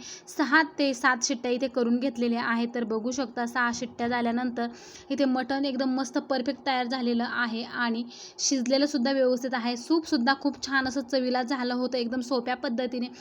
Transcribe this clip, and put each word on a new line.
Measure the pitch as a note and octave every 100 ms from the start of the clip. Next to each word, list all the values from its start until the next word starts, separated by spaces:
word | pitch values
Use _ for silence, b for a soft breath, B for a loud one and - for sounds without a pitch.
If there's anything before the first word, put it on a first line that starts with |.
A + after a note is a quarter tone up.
| B B - -
सहा | B3+ D#4 D#4+ -
ते | C#4
सात | B3 C4+ B3+
शिट्ट्या | - B3 B3
इथे | B3 C4
करून | B3+ A#3 A#3+
घेतलेल्या | C4+ A#3 A#3+ A#3
आहेत. | B3 A#3 A#3+
तर | A#3+
बघू | A3 A3 A#3
शकता | B3+ A#3+ B3 A#3+
सहा | B3+ A#3+
शिट्ट्या | A#3+ A#3+ - A#3+
झाल्यानंतर | A#3+ A#3 A#3 B3 A#3+ A#3 B B B -
इथे | C4+
मटण | C#4 B3+ B3 C4+
एकदम | C#4+ B3+ C4
मस्त | B3+ C4+ D4
परफेक्ट | C#4+ C4 B3 C4 C#4+
तयार | B3+ A#3+
झालेलं | B3+ A#3+ A#3 A#3+
आहे | A#3+ A#3+ A3+
आणि | A#3 B3+ A#3+ A3+ A#3+ B B -
शिजलेलं | - C4+ A#3+ C4+ C#4+
सुद्धा | D4 B3+
व्यवस्थित | C4+ B3+ B3 B3+
आहे. | B3 A#3+ A#3+
सूपसुद्धा | - E4 D#4+ D4 A#3+ C4+
खूप | C#4+ - C4
छान | C4+ C4
असं | C4+
चवीला | A#3+ C4+ B3+ B3
झालं | B3 C4+ B3
होतं | B3 B3+ B3+
एकदम | A#3 B3+
सोप्या | A#3+ C4 B3 B3
पद्धतीने. | C#4+ A#3 B3 B3 A#3+ B